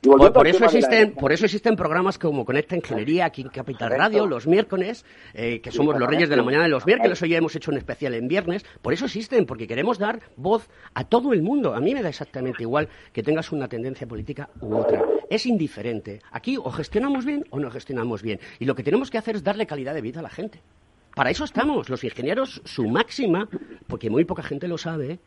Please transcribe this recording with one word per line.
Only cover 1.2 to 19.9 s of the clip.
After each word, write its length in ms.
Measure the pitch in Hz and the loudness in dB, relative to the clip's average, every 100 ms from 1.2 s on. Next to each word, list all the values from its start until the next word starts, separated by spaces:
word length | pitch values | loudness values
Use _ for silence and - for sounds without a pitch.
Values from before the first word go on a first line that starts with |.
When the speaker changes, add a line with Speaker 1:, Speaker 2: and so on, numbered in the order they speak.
Speaker 2:
por 100 | 139 | 0
eso 140 | 165 208 | 2 2
existen 300 | 208 226 214 | 0 0 0
programas 400 | 165 165 185 185 | 2 0 0 0
como 240 | 170 143 | -2 -2
Conecta 320 | 113 131 - 175 | -2 -2 -2 -4
Ingeniería 500 | - 110 110 165 165 | -4 -6 0 0 0
aquí 180 | - | -2
en 40 | 131 | -12
Capital 400 | 131 127 127 117 | -10 -10 -6 -2
Speaker 1:
Correcto. 120 | 127 | 2
Speaker 2:
Radio, 220 | 196 208 208 | 2 2 0
los 180 | 131 120 | -2 0
miércoles, 580 | 185 214 190 185 240 - - - | 0 2 -4 -6 -8 -14 -20 -20
eh, 280 | - 117 117 | -8 -6 -6
que 100 | 123 | -8
Speaker 1:
Sí, 60 | 117 | -2
Speaker 2:
somos 160 | 147 | 0
los 60 | 139 | 2
Speaker 1:
correcto. 80 | 123 156 | 0 2
Speaker 2:
Reyes 120 | 165 | 2
de 60 | 143 | 2
la 80 | |
Mañana 200 | 123 143 | 2 2
de 60 | 170 | 2
los 160 | 139 139 | 2 2
miércoles, 340 | 233 226 175 | 4 4 2
Speaker 1:
Correcto. 140 | 170 | 0
Speaker 2:
hoy 20 | 165 | 0
hemos 180 | 160 160 | 0 -4
hecho 160 | 156 | -6
un 60 | 139 | -6
especial 360 | - 120 139 117 | -6 -6 -4 -4
en 120 | 123 | -2
viernes, 380 | 180 175 175 - - | -2 -2 -6 -8 -10
por 100 | - | -4
eso 140 | 165 269 | -2 -2
existen, 400 | 202 220 254 156 | -6 0 2 2
porque 200 | 123 113 | -2 -6
queremos 300 | 117 180 220 | -2 -2 0
dar 200 | 208 233 - - | -2 -4 -10 -8
voz 320 | 143 226 - - - | 0 0 -2 -20 -10
a 120 | - - | -8 2
todo 260 | 233 262 | 2 4
el 100 | 220 | 2
mundo. 320 | 160 285 208 | 2 2 0
A 60 | 113 | 0
mí 140 | 147 | 0
me 100 | 277 | 0
da 60 | 190 | -2
exactamente 540 | 139 143 - 127 123 | -6 -10 -6 -6 -6
igual 260 | 117 135 151 - - | -2 -2 -2 -8 -12
que 100 | - | -6
tengas 300 | 113 160 160 | -2 -2 -2
una 160 | 156 131 | -6 -6
tendencia 360 | 120 123 131 120 | -6 -8 -8 -10
política 440 | 110 104 143 143 - | -10 -10 -12 -12 -12
u 160 | 113 107 | -4 0
otra, 260 | - 220 - - - | 0 0 0 0 0
es 160 | 220 247 | -4 0
indiferente. 720 | 220 151 - 107 113 107 104 - | 0 0 -6 -8 -8 -8 -16 -14
Aquí 260 | 117 - 262 | -10 -6 -6
o 120 | 131 | -6
gestionamos 520 | 123 147 208 269 269 | -8 -4 -2 0 -2
bien 220 | 254 294 - | -2 -4 -6
o 80 | 135 | -6
no 100 | 139 | -8
gestionamos 500 | 120 - 131 117 107 | -8 -8 -4 -2 -4
bien, 200 | 110 101 - - | -4 -8 -8 -6
y 60 | 127 | -4
lo 100 | 131 | -2
que 80 | |
tenemos 260 | 127 196 262 | 0 0 0
que 80 | 226 | -6
hacer 180 | 220 214 | -6 -4
es 60 | 165 | -2
darle 200 | 202 208 | -2 -4
calidad 260 | 147 131 | -6 -8